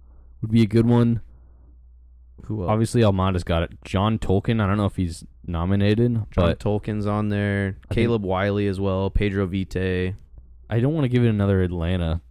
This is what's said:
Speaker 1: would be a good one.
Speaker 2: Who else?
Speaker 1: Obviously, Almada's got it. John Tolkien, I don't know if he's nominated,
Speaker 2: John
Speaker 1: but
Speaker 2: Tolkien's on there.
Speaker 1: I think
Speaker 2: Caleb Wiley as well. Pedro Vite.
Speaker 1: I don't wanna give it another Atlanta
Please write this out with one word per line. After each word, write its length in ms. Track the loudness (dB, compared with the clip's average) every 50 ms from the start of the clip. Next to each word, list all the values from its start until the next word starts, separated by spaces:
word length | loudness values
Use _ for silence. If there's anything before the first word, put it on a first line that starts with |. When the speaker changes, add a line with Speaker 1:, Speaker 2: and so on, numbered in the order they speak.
| -20 -20 -20 -20 -20 -20 -14 -10
Speaker 1:
would 80 | -4 2
be 120 | 4 4
a 40 | 4
good 200 | 4 4 4 4
one. 340 | 6 4 4 4 4 2 -2 -4 -10 -18 -20 -20 -20 -20 -20 -20 -20 -20 -20 -20 -20 -20 -20 -20 -20 -20 -20 -20 -20 -20 -16 -12
Speaker 2:
Who 160 | -10 -8 -4
else? 80 | -2 0
Speaker 1:
Obviously, 320 | 0 2 0 2 2 4
Almada's 420 | 4 4 4 2 2 0 0 0 -2
got 180 | 0 0 0
it. 160 | -2 -4 -6 -12 -10
John 340 | -4 -2 0 0 0 0 -2
Tolkien, 420 | 0 0 0 0 0 0 0 0
I 60 | 0
don't 100 | 0 0
know 100 | 0 0
if 100 | -2 -2
he's 280 | -2 -4 -4 -6 -8 -14 -20 -20 -16 -10
nominated, 680 | -6 -4 -2 0 0 2 2 2 2 4 2 2 0 0
Speaker 2:
John 120 | -2 -4 -4 -2
Speaker 1:
but 240 | 0 0 0 0 -2
Speaker 2:
Tolkien's 480 | -2 -2 -4 -2 -4 -6 -6 -4 -4
on 220 | -2 -2 -2 -2 -2
there. 480 | -2 0 0 0 -2 -2 -2 -4 -6 -10 -10
Speaker 1:
I 20 |
think 40 | -4
Speaker 2:
Caleb 340 | -2 0 0 0 0 -2 -2
Wiley 420 | -2 -2 0 0 0 0 0 -2
as 140 | -2 -2 -2
well. 280 | -2 -2 -2 -2 -2 -2
Pedro 360 | 0 0 0 0 0 -2 -2
Vite. 720 | -2 -2 -4 -4 -4 -4 -4 -4 -2 -2 -2 -4 -4 -6 -10 -14 -20 -20 -20 -20 -20 -20 -20 -8 -4
Speaker 1:
I 120 | -2 0
don't 140 | 0 0 0
wanna 140 | 0 0 0
give 160 | 2 2 2
it 40 | 2
another 340 | 2 2 2 2 2 2
Atlanta 580 | 2 0 -2 -2 -2 -2 -2 -2 -2 -2 -2 -4 -6 -12